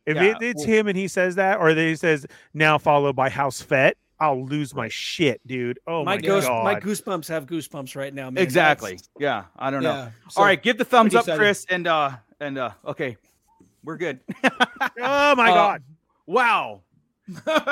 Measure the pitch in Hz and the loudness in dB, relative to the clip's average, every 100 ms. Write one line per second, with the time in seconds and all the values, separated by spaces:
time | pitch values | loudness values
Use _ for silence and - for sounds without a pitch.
0 | - 156 190 220 233 185 180 220 208 185 | -4 2 2 2 -4 -4 0 2 2 -2
1 | 190 - 185 175 190 208 160 160 160 160 | -4 -2 0 0 0 4 4 4 2 0
2 | 170 156 135 - _ 151 156 147 151 147 | 0 0 -2 -20 _ 2 4 4 4 4
3 | 143 131 131 - 139 - - 135 151 - | 4 2 0 0 -4 -4 0 4 4 2
4 | _ - 156 131 131 151 143 139 113 - | _ -2 0 0 -4 -4 -4 -6 -8 -8
5 | - - 147 110 - 127 120 123 - 165 | -8 0 0 0 -6 -6 -6 -6 -6 -6
6 | 156 202 180 196 127 117 113 208 196 202 | -2 -2 0 0 0 0 0 -2 -4 -6
7 | - 180 151 160 139 165 - 147 131 139 | -6 -8 -6 -8 -6 -8 -10 -12 -12 -10
8 | 139 139 131 131 175 156 156 143 107 92 | -10 -10 -8 -2 0 4 4 2 -4 -12
9 | - - 143 110 90 - 135 139 156 139 | -16 -6 -4 -4 -8 -10 -6 -4 -4 -4
10 | 120 - - - 202 180 220 233 240 247 | -8 -18 -6 2 4 4 0 -2 2 4
11 | 220 233 190 156 208 190 - 180 170 160 | 6 4 2 2 2 0 -2 -4 0 0
12 | 139 127 _ - 147 135 120 104 139 143 | 0 -4 _ -12 -8 -6 -6 -8 -12 -8
13 | 139 110 _ _ _ _ _ _ 139 156 | -8 -8 _ _ _ _ _ _ -14 -8
14 | 165 131 - - 262 - 233 - 262 - | -8 -8 -12 -4 -2 0 -2 -2 -6 -4
15 | 254 285 285 262 233 180 208 160 135 160 | -2 2 2 4 4 6 4 0 -10 _
16 | _ _ - 220 240 196 127 98 _ _ | _ _ -4 0 2 0 -2 -10 _ _
17 | _ _ - 170 - 311 294 | _ _ -18 -10 -2 -2 0